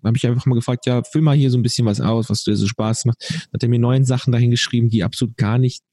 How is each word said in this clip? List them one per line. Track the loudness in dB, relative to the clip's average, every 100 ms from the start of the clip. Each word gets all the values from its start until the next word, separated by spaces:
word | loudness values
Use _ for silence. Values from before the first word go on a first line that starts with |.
hab | 0 0
ich | 0
einfach | 0 2
mal | 0
gefragt, | 0 -4 0
ja, | -2
füll | 0 0
mal | 2 4
hier | 4
so | 2
ein |
bisschen | 0 0 0
was | 0
aus, | 0 0 -2
was | -2
dir | -2 0
so | -2
Spaß | -2 -4 0 -2
macht. | -2 -6
Dann | -10 -8
hat | -4
er | 0
mir | 2
neun | 2 2 2
Sachen | 0 0
dahin | 2 2
geschrieben, | 2 0 0 2
die | 2
absolut | -2 -2 -6 -2
gar | -2 0
nicht | 0 -4 _